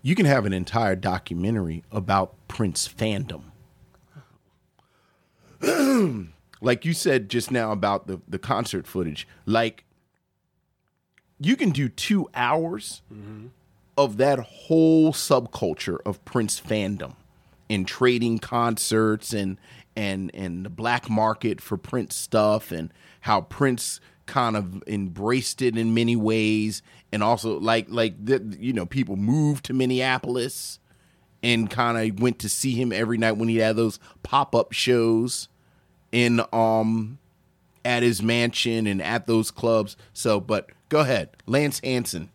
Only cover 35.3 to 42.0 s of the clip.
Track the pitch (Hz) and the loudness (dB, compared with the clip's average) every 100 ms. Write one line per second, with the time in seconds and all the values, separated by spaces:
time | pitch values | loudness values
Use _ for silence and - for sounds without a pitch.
35.3 | - - _ _ _ _ _ _ 117 120 | -6 -10 _ _ _ _ _ _ 2 4
36.3 | 117 - 113 113 113 110 113 110 135 _ | 4 2 2 2 2 2 0 -4 -12 _
37.3 | _ _ _ _ _ 120 120 120 101 110 | _ _ _ _ _ -2 2 2 2 2
38.3 | 120 120 - 120 113 107 95 80 113 104 | 2 2 0 -2 0 0 -2 -2 -4 2
39.3 | 113 113 - 117 110 104 - - - 113 | 0 0 -2 0 0 0 -10 -20 -6 0
40.3 | 104 92 104 - _ _ 151 139 113 78 | 0 0 -4 -4 _ _ 2 2 0 -4
41.3 | _ - 135 147 143 131 127 | _ -2 0 0 -2 -2 -2